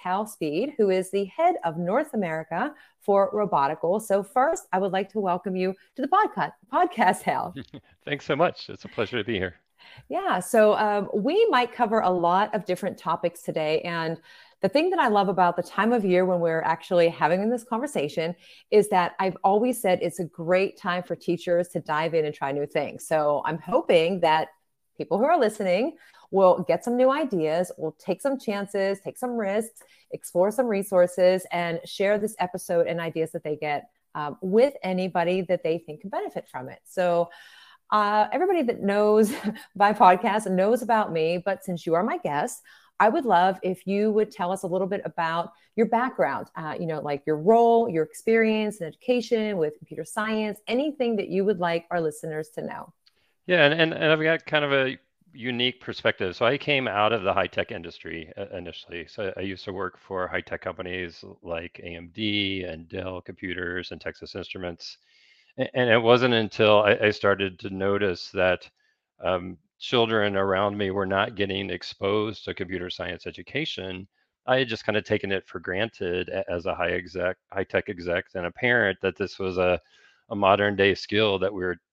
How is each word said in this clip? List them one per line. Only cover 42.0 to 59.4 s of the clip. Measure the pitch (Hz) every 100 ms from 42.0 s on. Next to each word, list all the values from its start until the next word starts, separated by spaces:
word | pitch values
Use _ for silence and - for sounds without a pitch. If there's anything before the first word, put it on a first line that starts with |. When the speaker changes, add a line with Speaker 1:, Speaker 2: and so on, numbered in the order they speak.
Speaker 1:
my | 220 349
guest, | 165 143 - - - - _ -
I | 208
would | 320
love | 240 175 185 185
if | 180 180 -
you | 202 214
would | 214 208
tell | - 180
us | 190
a | 185
little | 185 190
bit | 196 160
about | - 165 165 165 - _
your | - 170
background, | 226 254 247 160 113 -
uh, | - 156 -
you |
know, | 165 156
like, | 147 143 -
your | 151
role, | 170 226 233 233 233
your | 165
experience | 156 - - 226 220 214 214 208
in | 160
education | - - 247 226 226 214 196
with | 151 151
computer | - -
science, | 165 - 214 220 214 202 -
anything | 240 302 277 240 214
that | -
you | 185 196
would | 185
like | 175 170 -
our | 175
listeners | 160 151 160 156 156
to | -
know. | - - - _ _ _ _ _ -
Speaker 2:
Yeah, | 175
and, | 143
and, | 160 160
and | - 160
I've | 156
got | 156 165
kind | - 151 147
of |
a | 139 131 135 _ _ _
unique | 139 117 120 123 -
perspective. | - 110 117 - 95 -
So |
I | 117 139
came | - 139 123
out | 101 107
of | 117
the | 95
high-tech | 92 90 - 90
industry, | 95 85 - 85 82 80 -
uh, | 101
initially. | 98 87 - - 85 78
So | - 98
I | 95